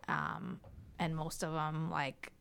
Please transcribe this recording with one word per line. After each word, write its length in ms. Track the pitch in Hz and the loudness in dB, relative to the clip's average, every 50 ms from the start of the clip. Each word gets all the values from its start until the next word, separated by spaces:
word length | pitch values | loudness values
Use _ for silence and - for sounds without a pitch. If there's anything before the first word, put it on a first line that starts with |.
| - | -2
um, 540 | - - - 73 - - - - - - 135 - - - - - - - - | 0 2 2 2 0 0 -2 -4 -4 -6 -6 -8 -14 -14 -14 -14 -14 -2 0
and 160 | 175 160 160 | 0 2 2
most 280 | 160 156 160 - - 185 | 0 0 -2 0 0 0
of 100 | 160 160 | 2 2
'em, 360 | 160 151 156 156 156 160 165 | 2 2 2 2 2 2 2
like, 420 | 165 151 143 135 - - - - - - | 2 2 2 2 0 -4 -12 -12 -14 -16